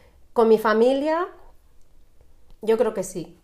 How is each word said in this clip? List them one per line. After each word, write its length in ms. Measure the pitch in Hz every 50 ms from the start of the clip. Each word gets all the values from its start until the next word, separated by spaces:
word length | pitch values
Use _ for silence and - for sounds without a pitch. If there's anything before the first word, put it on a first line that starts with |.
| _ _ _ _ - _
con 160 | - - 226 226
mi 100 | 220 214
familia". 720 | 220 226 214 220 226 254 269 277 285 311 311 330 359 381 - - - - - - _ _ _ - - - - - - _ _ - - - - - - - - - -
Yo 140 | 208 226 220
creo 160 | 247 220 -
que 80 | 196
sí, 340 | 185 - - 180 160 - - _